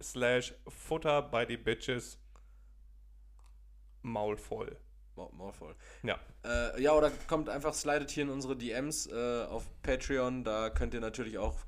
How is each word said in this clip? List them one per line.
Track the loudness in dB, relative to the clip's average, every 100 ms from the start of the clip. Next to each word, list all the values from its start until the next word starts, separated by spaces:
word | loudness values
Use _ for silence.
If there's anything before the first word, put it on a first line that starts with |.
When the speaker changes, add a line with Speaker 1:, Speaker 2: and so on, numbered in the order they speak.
Speaker 1:
slash | -8 2 4 6 2 -6 -16
futter | -16 -2 0 4 4
by | 4 2 2
the | 0
bitches | 0 0 0 -2 -4 -12 -20 -20 -20 -20 -20 -20 -20 -20 -20 -20 -20 -20 -20 -20 -20 -20 -20 -14
maulvoll. | -6 -2 0 -2 -4 -6 -6 -8 -16 -20 -18 -14
Speaker 2:
Mau-, | -14
maulvoll. | -12 -12 -12 -14 -16 -18 -6
Speaker 1:
Ja. | -2 -2 -4 -10 -2
Speaker 2:
Äh, | 0 0 2
ja, | 6
oder | 8 6 2 0
kommt | 0 0
einfach, | -2 -2
slidet | 0 0 0 0
hier | -2
in | -2
unsere | -2 -2 -4
D | -2
Ms, | -2 -2 -2 -4
äh, | -2 0 0 -2
auf | -4 -6 -4
Patreon. | 0 0 2 2 2 0
Da | 0 0 2
könnt | 2 2
ihr | 0
natürlich | -2 -2 -4 -2
auch | -2 -2